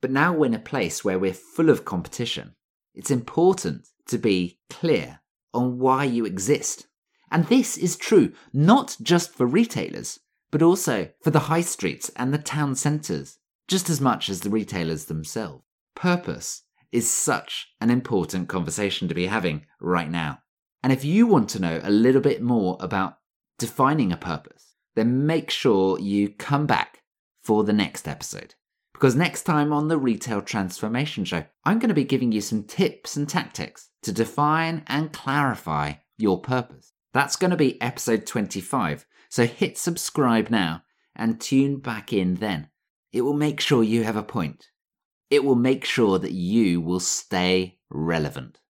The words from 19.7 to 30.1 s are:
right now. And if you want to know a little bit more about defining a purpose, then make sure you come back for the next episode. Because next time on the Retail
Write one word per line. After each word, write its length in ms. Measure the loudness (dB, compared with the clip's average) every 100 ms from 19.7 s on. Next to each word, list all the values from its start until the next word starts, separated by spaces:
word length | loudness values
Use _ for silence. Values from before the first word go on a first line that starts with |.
| _
right 280 | -2 -2 -2
now. 300 | -4 -4 -8 _ _ _ _
And 100 | 0
if 100 | 0
you 220 | 2 4 6
want 240 | 6 2
to 120 | -2
know 200 | -4 -4
a 60 | 2
little 320 | 4 6 4
bit 200 | 2 0
more 360 | 0 0 0 -4
about 380 | -4 -4 -4 -8 _ _ _ _
defining 540 | -10 0 2 2 0
a 60 | -2
purpose, 580 | -6 -10 -10 _ _ _ _ 0
then 300 | 2 2 2
make 240 | 0 -2
sure 500 | -2 2 4 4 0
you 300 | 0 0 0
come 380 | -2 -2 -2 2
back 340 | 0 -2 _ _ _ _ _
for 220 | 0 2
the 100 | 4
next 340 | 2 0 -4 -10
episode. 460 | -10 -12 -14 -16 _ _ _ _
Because 220 | 2 2 4
next 280 | 0 -2
time 300 | -2 0 2
on 160 | 0 0
the 80 | 0
Retail 440 | 0